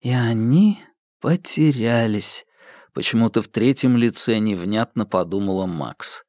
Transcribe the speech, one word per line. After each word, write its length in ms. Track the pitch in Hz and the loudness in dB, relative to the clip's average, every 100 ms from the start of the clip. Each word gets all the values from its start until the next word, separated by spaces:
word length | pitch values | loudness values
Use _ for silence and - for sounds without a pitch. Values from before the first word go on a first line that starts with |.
"И 100 | 123 | 0
они 720 | 127 117 113 117 151 208 202 - _ _ _ | 0 0 0 2 4 4 2 -10 _ _ _
потерялись", 1300 | - 180 - - 151 131 113 117 113 104 - - - _ - - _ | -2 -2 -2 0 0 2 0 0 0 -2 -4 -6 -10 _ -20 -20 _
почему-то 480 | - - 113 113 117 | -8 -2 0 2 0
в 60 | - | -2
третьем 500 | - 120 135 131 120 | 0 0 2 2 2
лице 400 | 117 - - 110 | 2 0 0 0
невнятно 680 | 107 95 90 107 117 - 104 | 0 -2 -2 -2 -2 -4 -2
подумала 600 | 92 85 98 98 95 92 | -2 -2 -4 -2 -2 -4
Макс. 580 | 82 64 - - - | -6 -8 -8 -8 -8